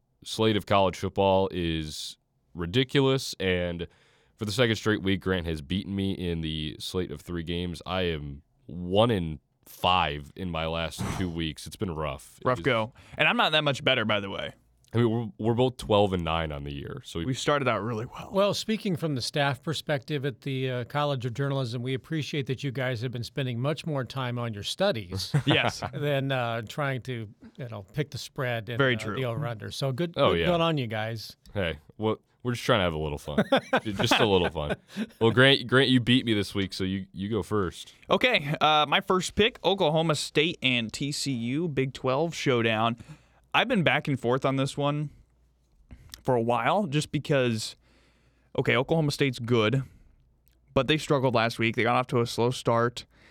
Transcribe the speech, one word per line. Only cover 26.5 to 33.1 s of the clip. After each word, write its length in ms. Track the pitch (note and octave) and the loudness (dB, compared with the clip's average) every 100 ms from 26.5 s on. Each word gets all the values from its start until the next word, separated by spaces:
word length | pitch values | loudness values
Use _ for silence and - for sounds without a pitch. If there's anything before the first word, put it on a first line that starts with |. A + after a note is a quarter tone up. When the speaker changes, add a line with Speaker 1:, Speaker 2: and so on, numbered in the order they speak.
| A#2 G#2+ | -4 -6
Speaker 3:
trying 320 | - C#3+ B2+ | -4 -4 -4
to, 260 | C3 A#2 G#2+ - A2+ - | -6 -8 -10 -14 -20 -14
you 100 | A#2+ | -12
know, 140 | G#2+ G2 | -12 -8
pick 180 | - D3 | -6 -4
the 60 | - | -6
spread 520 | - - B2 A#2 G#2 | -10 -6 -2 -2 -4
and, 80 | A#2 | 0
Speaker 2:
Very 180 | C3 A2 | 2 2
Speaker 3:
uh, 40 | |
Speaker 2:
true. 160 | G#2+ G#2 | -2 -4
Speaker 3:
the 80 | B2+ | -2
over-under. 440 | A2+ A#2 G#2+ A2 | -2 -4 -6 -10
So 220 | - C#3 | -4 -4
good, 220 | B2+ E3+ E3+ | -2 -2 2
Speaker 1:
Oh, 140 | B2+ | 4
Speaker 3:
good, 80 | E2+ | 4
Speaker 1:
yeah. 60 | A#2 | 4
Speaker 3:
good 160 | E3+ | 2
on 160 | E3 D3+ | 2 0
you 100 | A#2 | -2
guys. 480 | A2 A2 A2+ - - - | -4 -4 -6 -12 -18 -10
Speaker 1:
Hey, 260 | G#2 E2+ D#2 - - | -4 -4 -4 -12 -2
well, 200 | A2 G#2+ _ _ | -2 -2 _ _
we're 100 | B2 | -6
just 100 | A#2+ | -2
trying 160 | - A#2 | 2 4
to 40 | |
have 100 | F2 | 4
a 40 | D#2 | 0
little 200 | D2+ | -4